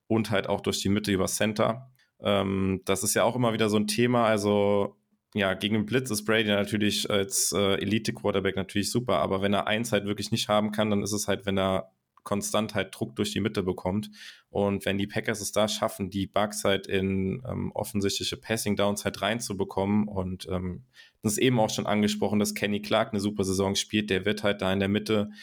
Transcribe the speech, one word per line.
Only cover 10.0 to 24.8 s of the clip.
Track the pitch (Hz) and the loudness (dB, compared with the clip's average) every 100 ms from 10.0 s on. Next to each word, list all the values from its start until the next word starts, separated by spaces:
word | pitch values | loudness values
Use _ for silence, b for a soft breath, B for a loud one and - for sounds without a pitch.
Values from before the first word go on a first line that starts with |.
wirklich | 101 104 - | 0 -4 -2
nicht | 110 - | -2 2
haben | 107 107 | 2 2
kann, | 104 107 | 0 0
dann | 101 | 0
ist | 98 | 0
es | 104 - | -2 -2
halt, | 95 101 | -2 -2
wenn | 98 | 0
er | 95 95 - _ _ _ | 2 0 -4 _ _ _
konstant | - 101 101 107 107 | -4 -4 0 -2 0
halt | 101 95 | -2 -4
Druck | - 117 - | -4 -6 -4
durch | 104 | -2
die | 104 | -2
Mitte | 101 104 | -2 -2
bekommt. | 92 90 92 104 107 B B B B | -2 -2 -2 -2 -6 B B B B
Und | 95 101 98 | -2 0 0
wenn | 101 98 | -2 -2
die | 101 | -2
Packers | 110 - 104 | -4 -4 -4
es | 95 | -2
da | 101 107 | 0 0
schaffen, | - 110 - 95 | 0 -4 -4 -4
die | 95 95 | -4 -2
Bucks | 95 107 104 | 0 0 0
halt | 104 98 - | 0 0 0
in, | 98 95 95 95 92 87 | 0 0 0 -2 -4 -6
ähm, | 95 92 | -6 -4
offensichtliche | - 104 104 98 - - - | -6 -4 -2 0 -2 -4 -6
Passing-Downs | - 113 104 101 101 101 | -4 -2 0 0 0 0
halt | 101 - | -4 -2
reinzubekommen | 98 117 - 98 98 - 98 107 104 | -2 -2 -4 -4 -2 0 2 2 0
und, | 95 92 92 - | -4 -4 -6 -6
ähm, | 90 92 87 - B B B | -4 -4 -8 -14 B B B
das | 110 | -2
ist | 104 | 2
eben | 131 123 | 4 4
auch | 110 | 2
schon | - - | 0 0
angesprochen, | 104 104 107 104 104 | 2 2 2 0 2
dass | 104 | 0
Kenny | 104 104 101 | -2 -2 -2
Clark | - 110 113 | 0 0 2
eine | 104 | 0
super | 101 104 | -2 0
Saison | 95 95 98 | 0 2 0
spielt, | 98 - 107 104 | 0 0 -2 0
der | 92 | 0
wird | 101 104 | 0 0
halt | 104 101 | 0 0
da | 95 | 0
in | 98 | 2